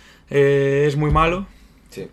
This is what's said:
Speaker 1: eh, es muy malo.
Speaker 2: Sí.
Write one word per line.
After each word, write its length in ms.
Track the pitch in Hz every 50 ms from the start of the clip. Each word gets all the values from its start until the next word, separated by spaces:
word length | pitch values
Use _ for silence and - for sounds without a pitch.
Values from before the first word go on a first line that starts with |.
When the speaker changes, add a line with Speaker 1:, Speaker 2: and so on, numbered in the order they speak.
| - - - _ _ _
Speaker 1:
eh, 560 | 139 143 139 139 143 139 139 139 139 139 147 151
es 80 | 139
muy 140 | 147 151 151
malo. 360 | 151 156 160 165 175 185 202 - - - - _ _ - _ -
Speaker 2:
Sí. 120 | - 98 92 -